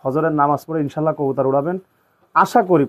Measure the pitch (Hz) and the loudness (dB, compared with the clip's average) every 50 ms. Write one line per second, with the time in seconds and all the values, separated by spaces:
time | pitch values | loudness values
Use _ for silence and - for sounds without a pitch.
0 | - 135 131 156 156 165 156 147 143 143 147 135 - - 160 160 147 139 - 156 | -6 -4 -2 -2 -2 0 0 0 0 0 0 -2 -4 -6 -4 -4 -4 -4 -4 -4
1 | 156 156 151 151 143 135 135 139 131 135 135 139 139 165 185 185 - _ _ _ | -2 -2 -2 -2 -4 -4 -2 -2 0 0 0 0 -2 -2 -6 -8 -10 _ _ _
2 | _ _ _ _ _ _ - 160 190 185 - 240 208 180 180 165 - | _ _ _ _ _ _ 0 0 0 2 2 2 2 4 2 2 2